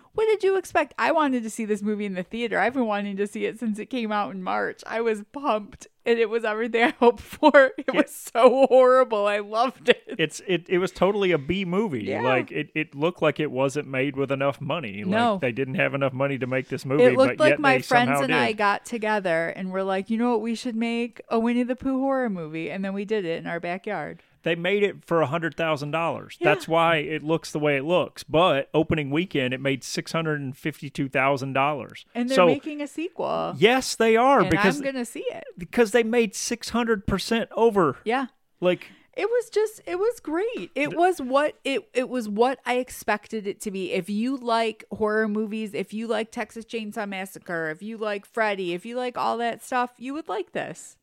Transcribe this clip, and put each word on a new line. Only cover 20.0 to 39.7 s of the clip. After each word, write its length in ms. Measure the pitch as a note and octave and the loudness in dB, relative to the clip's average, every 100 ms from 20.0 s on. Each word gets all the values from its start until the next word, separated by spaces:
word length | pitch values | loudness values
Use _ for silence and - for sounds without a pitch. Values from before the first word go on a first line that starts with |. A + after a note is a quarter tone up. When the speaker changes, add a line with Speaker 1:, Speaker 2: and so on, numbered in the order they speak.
| G3 | -2
Speaker 1:
"You 80 | A3+ | 0
know 140 | B3 | 2
what? 100 | A#3 | 0
We 140 | A3+ A3+ | -2 -4
should 220 | B3+ A3 | -4 -4
make 420 | A#3 A#3 A#3+ - - | -2 -2 -6 -8 -4
a 100 | A3+ | 0
Winnie 260 | A3+ A#3+ | 2 0
the 120 | A#3+ C4 | 0 -2
Pooh 240 | C4+ C4 | -2 0
horror 300 | C4+ C4 B3 | 0 0 0
movie." 420 | F#3 D#3 D#3+ E3 | -4 -6 -6 -6
And 140 | F3 G3 | -4 -4
then 80 | |
we 100 | G3 | -6
did 220 | G3+ A3 F3 | -2 -2 -2
it 120 | E3 | -4
in 80 | E3+ | -4
our 120 | E3+ | -6
backyard. 640 | F3 F#3 G#3+ F#3+ E3 E3 _ _ | -6 -6 -6 -6 -6 -12 _ _
Speaker 2:
They 100 | E3 | -4
made 300 | E3 F3 G3+ | -2 0 2
it 200 | G3+ C#3+ | 0 -2
for 180 | - E3 | -2 2
a 40 | C#3+ | 2
hundred 320 | E3 E3 D3+ | 0 -4 -2
thousand 320 | E3 D3+ D3 | -2 -2 -2
dollars. 480 | D#3+ E3 A#2 G2 - | -2 -2 -4 -10 -2
Speaker 1:
Yeah. 140 | E4 | 2
Speaker 2:
That's 140 | D#4 D4+ | 2 2
why 300 | E3 E3 E3 | 4 4 4
it 260 | D3+ D#3 | 0 -6
looks 280 | D3 D#3+ - | -2 -2 -2
the 60 | D#3+ | -2
way 200 | D3 C#3+ | 0 0
it 60 | |
looks. 380 | C#3 F3 C#3 - | 2 0 0 -6
But 480 | - D3+ F3+ C#3 C3+ D#3 | 0 4 4 4 2 0
opening 340 | D#3+ E3 C#3 | 2 0 0
weekend, 460 | D3 F#3 D3 B2+ B2+ | -2 0 0 0 0
it 40 | |
made 240 | C#3 C3+ | -2 -2
six 280 | - - E3 | -4 -8 -4
hundred 280 | E3 E3 D3+ | -4 -2 -4
and 160 | C#3 B2+ | -6 -6
fifty-two 540 | - C#3 C#3+ - C#3 | -8 -8 -12 -6 -2
thousand 440 | C#3 C3+ C#3+ C3+ | 2 2 0 -2
dollars. 520 | C3 C#3 D3 G#2 - - | 0 0 -2 -8 -16 -14
Speaker 1:
And 160 | A3+ B3 | -6 0
they're 60 | C4 | 6
Speaker 2:
So, 100 | F3 | 6
Speaker 1:
making 340 | C#4+ D#4 D4 | 4 -2 -8
a 60 | D4 | -10
sequel. 680 | - E4 - C#3 D#3+ E3 F3 | -8 -10 -6 -4 -2 -4 2
Speaker 2:
yes, 380 | F#3+ C4 - - | 4 4 0 0
they 200 | A3+ A3 | 2 4
are, 260 | B3+ C#4 | 4 4
Speaker 1:
And 100 | F#3+ | 4
Speaker 2:
because 260 | F3 G#3 C#4+ | 2 2 0
Speaker 1:
I'm 60 | |
gonna 200 | C4+ C4+ | -4 -6
see 220 | B3 D4 B4 | -8 -8 -8
it. 140 | - C#5 - | -10 -14 -16
Speaker 2:
because 320 | E3+ - A3+ | -6 0 2
they 120 | B3 | 4
made 320 | A3 A#3+ A3+ - | 2 2 0 -2
six 340 | - A#3 - | -6 -6 -4
hundred 380 | A3+ A#3 A3 - | -4 0 -2 0
percent 420 | F#3+ - A3+ G3 - | -2 0 -2 -2 2
over. 420 | A3+ G3 D#3+ B2 - | 4 6 2 0 -2
Speaker 1:
Yeah. 220 | B3 C4 _ _ _ | -2 -2 _ _ _
Speaker 2:
Like, 300 | F3+ F3 - - _ - | 0 0 -6 -20 _ -6
Speaker 1:
It 120 | G4+ | 0
was 200 | A#4+ G#4+ | 0 0
just, 300 | G4+ G#4+ | 0 0